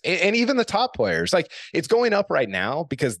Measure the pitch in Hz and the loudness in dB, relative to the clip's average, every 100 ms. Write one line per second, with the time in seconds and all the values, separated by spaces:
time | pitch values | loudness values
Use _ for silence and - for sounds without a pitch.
0 | - 180 190 233 240 262 226 202 254 - | -2 0 2 2 2 0 0 0 0 0
1 | 95 165 - - - - - 165 - 226 | 0 0 0 0 -2 -8 -8 -4 0 2
2 | 240 208 202 147 113 95 101 143 160 - | 4 2 2 0 0 -2 -2 -2 -4 -2
3 | 139 98 | -2 -4